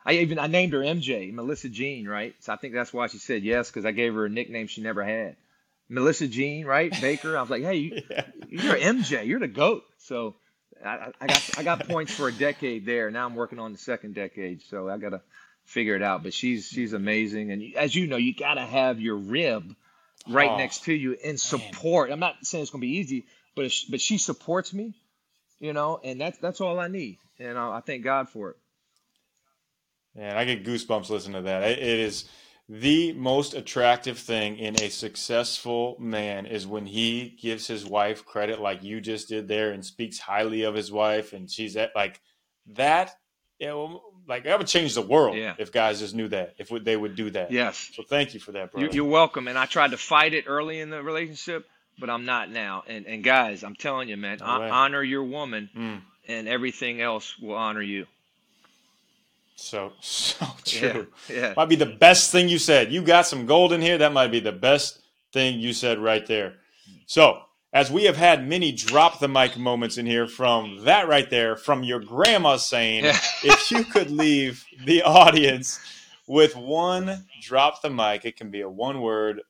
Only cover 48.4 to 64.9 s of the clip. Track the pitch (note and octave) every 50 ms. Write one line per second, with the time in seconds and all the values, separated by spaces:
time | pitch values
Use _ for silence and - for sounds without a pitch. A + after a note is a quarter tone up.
48.4 | - - G2+ G2 F#2+ F#2 - - C3+ D#3 D#3 C#3+ D3 C#3+ D3 D#3+ E3 D#3 - D3
49.4 | B2 B2 B2 C3 B2+ - - E3+ D3 C#3 B2 A#2 - - D#3+ D3+ D3+ D#3+ D#3 D#3
50.4 | - - C#3 D3 D3+ D#3 D#3+ D#3+ D#3 D3+ D#3 D3+ C#3+ D3+ D#3+ D#3 E3+ D#3+ D#3 C#3+
51.4 | - - F3 D#3+ D3+ _ _ _ _ _ _ - C3 A#2+ A#2+ A#2 A#2+ B2 B2+ A#2+
52.4 | G#2+ F2 G#2+ A#2 A2 G2+ F#2+ F#2+ - - A2+ G#2+ G2+ G2 A2+ A2 G2+ B2+ C3 C3
53.4 | B2 A2 G#2 F#2 G#2+ G2+ G2+ - - D3+ C#3 C3 B2+ A#2+ G#2+ G2+ G2+ G2+ G2+ G#2+
54.4 | - A2+ B2 A#2+ A2 A2+ A2+ B2+ C3+ C#3 C#3+ C#3+ C#3 C3 C3+ C#3 C#3 B2+ C3 D3
55.4 | D3 C3+ A#2 G#2+ G#2 G2+ - A#2 A#2 A2+ G#2+ G2 F#2 _ _ _ _ - A#2 A2+
56.4 | A2 G#2+ A#2+ B2+ A#2+ B2+ B2 - C3+ B2 A#2+ A#2 A#2 A#2+ A2+ A2 - - - -
57.4 | - G#2+ G#2+ G#2+ A2+ A2 G#2+ G#2+ G#2 G2+ G2+ G2 F#2 - _ _ _ _ _ _
58.4 | _ _ _ _ _ _ _ _ _ _ _ _ _ _ _ _ _ _ _ _
59.4 | _ _ _ - - - - G#2+ G2 G2+ - _ - - - - - - - -
60.4 | - C3 B2+ - - - - A2+ A#2+ B2 A2 A#2+ G2+ - _ - - - C3+ B2
61.4 | B2 A#2 G2 A#2+ D#3+ D#3+ E3 D#3 D3+ B2 A2 G#2+ - E3+ F#3 F3+ - - - F3+
62.4 | F3+ F3 F3 E3 - - D#3 C#3 A#2+ A2 C3 F3 F3+ D#3 E3+ F3 E3+ - - C3+
63.4 | A#2+ A#2 D3 E3 F3+ F3+ F3 E3+ D#3+ E3 F3 E3 D3+ D3 D3 C3+ C3 A#2+ A2+ A#2
64.4 | G2+ G#2+ G2+ F#2 G2 B2+ C#3 D3 - -